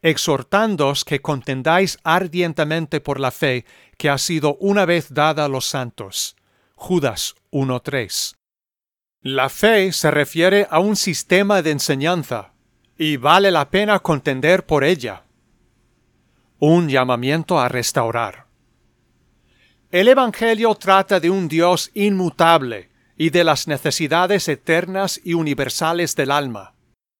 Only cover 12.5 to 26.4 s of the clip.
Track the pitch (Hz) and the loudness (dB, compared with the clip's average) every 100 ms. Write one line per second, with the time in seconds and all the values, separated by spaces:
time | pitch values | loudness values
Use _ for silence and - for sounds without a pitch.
12.5 | _ _ _ _ - 156 143 135 180 196 | _ _ _ _ -6 -4 0 4 4 4
13.5 | 165 139 190 208 196 - 147 147 131 147 | 2 0 0 2 0 0 -2 -2 0 2
14.5 | 185 - 151 135 175 117 95 _ _ _ | 2 2 0 2 0 -4 -14 _ _ _
15.5 | _ _ _ _ _ _ _ _ _ _ | _ _ _ _ _ _ _ _ _ _
16.5 | - 147 170 160 131 127 120 127 156 160 | 0 4 4 4 0 0 0 0 -2 0
17.5 | 170 123 123 113 135 117 120 107 - _ | 0 0 -2 -4 -2 -2 -2 -6 -10 _
18.5 | _ _ _ _ _ _ _ _ _ _ | _ _ _ _ _ _ _ _ _ _
19.5 | _ _ _ _ 175 214 262 247 - 226 | _ _ _ _ 2 6 6 4 0 0
20.5 | 220 226 208 - 190 190 190 165 190 165 | 2 0 0 2 2 4 0 2 0 0
21.5 | 160 175 175 - - 208 190 175 - 165 | 2 2 2 -2 -2 0 0 -2 2 4
22.5 | 165 131 107 - _ _ - 160 175 165 | 4 2 -10 -14 _ _ -4 0 2 2
23.5 | 143 - 143 156 - 151 160 185 202 - | 2 -2 -4 -4 -2 0 0 2 0 -2
24.5 | 143 - 165 175 190 196 - 175 170 156 | -4 0 0 0 -4 -4 -6 -4 -2 -2
25.5 | 139 131 - 160 170 170 - 139 143 | -2 -4 -4 -2 -2 -2 -2 -2 -2